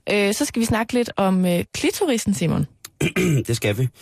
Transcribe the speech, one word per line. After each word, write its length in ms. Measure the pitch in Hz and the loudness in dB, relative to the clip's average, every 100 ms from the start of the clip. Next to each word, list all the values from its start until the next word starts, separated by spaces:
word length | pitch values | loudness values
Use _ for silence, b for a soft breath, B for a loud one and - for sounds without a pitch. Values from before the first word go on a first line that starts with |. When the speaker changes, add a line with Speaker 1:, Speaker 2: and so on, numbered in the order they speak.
| - | -2
Speaker 1:
Øh, 220 | 208 202 | 0 2
så 120 | 214 294 | 0 -2
skal 140 | 240 | -2
vi 60 | 226 | 0
snakke 280 | 220 226 | 0 0
lidt 160 | 247 233 - | -2 -2 0
om, 280 | 190 185 180 | 2 2 2
øh, 180 | 175 208 | 0 -2
klitorisen, 600 | - 302 - 359 233 - | -2 -2 0 0 0 0
Simon. 320 | 196 165 - 147 _ - - 170 | 0 0 0 -2 _ -14 -4 -2
Speaker 2:
<clears throat> 400 | 185 180 139 110 | 0 2 2 0
Det 80 | 113 | -2
skal 220 | 107 104 | -2 0
vi. 100 | 127 B | -2 B